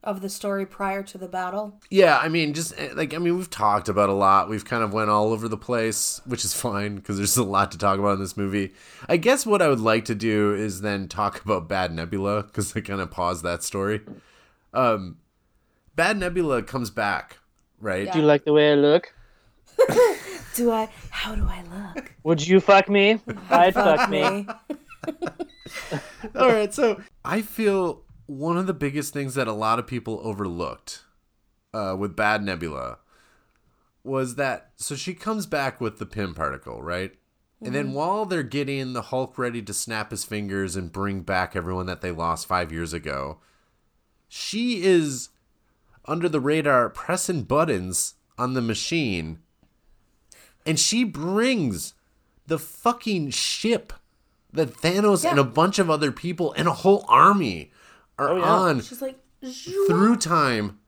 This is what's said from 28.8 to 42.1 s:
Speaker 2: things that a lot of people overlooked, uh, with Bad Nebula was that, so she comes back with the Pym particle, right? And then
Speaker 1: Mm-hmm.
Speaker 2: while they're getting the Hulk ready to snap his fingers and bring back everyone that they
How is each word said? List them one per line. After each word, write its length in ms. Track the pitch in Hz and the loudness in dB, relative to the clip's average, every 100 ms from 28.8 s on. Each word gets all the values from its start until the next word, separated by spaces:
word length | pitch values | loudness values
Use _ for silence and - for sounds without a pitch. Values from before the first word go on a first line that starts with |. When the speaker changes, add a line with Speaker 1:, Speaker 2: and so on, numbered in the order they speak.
| 143 143 143 | -2 -4 -6
Speaker 2:
things 220 | 147 139 | -6 -4
that 140 | 131 120 | -2 -2
a 40 | |
lot 260 | 107 110 117 | -2 0 0
of 80 | 117 | -2
people 340 | 127 110 110 | -8 -6 -8
overlooked, 800 | 110 101 98 85 80 58 - - _ _ _ _ _ _ _ | -6 -4 -4 -4 -6 -8 -16 -18 _ _ _ _ _ _ _
uh, 220 | 110 98 95 | -6 -4 -4
with 160 | 101 87 | -6 -2
Bad 260 | 107 107 | 0 0
Nebula 540 | 101 90 82 71 62 60 _ _ _ _ _ _ _ _ _ _ | -2 -4 -6 -6 -10 -12 _ _ _ _ _ _ _ _ _ _
was 300 | - 135 127 120 | -6 -4 -4 -4
that, 340 | 139 120 _ _ | -4 -4 _ _
so 180 | - | -10
she 200 | 143 - | -8 -8
comes 320 | 175 208 220 190 | -8 -6 -6 -4
back 340 | 151 135 - | -4 -4 -4
with 180 | 117 - | -8 -6
the 80 | 107 | -12
Pym 280 | 107 98 | -8 -8
particle, 480 | 78 76 67 65 57 | -4 -6 -6 -12 -12
right? 300 | 73 87 95 _ _ _ _ _ | -8 -6 -8 _ _ _ _ _
And 100 | 117 | -8
then 120 | 131 139 | -6 -4
Speaker 1:
Mm-hmm. 80 | |
Speaker 2:
while 300 | 135 160 202 208 | -4 -2 -2 -2
they're 160 | 180 | -4
getting 500 | 123 139 139 139 131 | -4 -4 -4 -4 -6
the 100 | 123 | -8
Hulk 360 | 110 131 131 - | -6 -4 -4 -4
ready 240 | 123 117 | -6 -4
to 100 | 101 | -8
snap 380 | 101 - 110 107 | -8 -6 -6 -6
his 140 | 107 | -8
fingers 500 | - 107 101 98 95 | -6 -6 -4 -4 -2
and 160 | 90 87 | -4 -8
bring 280 | 95 98 98 | -4 -4 -4
back 340 | 90 92 92 | -2 -2 -2
everyone 320 | 95 87 92 92 | -4 -4 -4 -4
that 140 | 90 | -6
they 100 | 92 | -6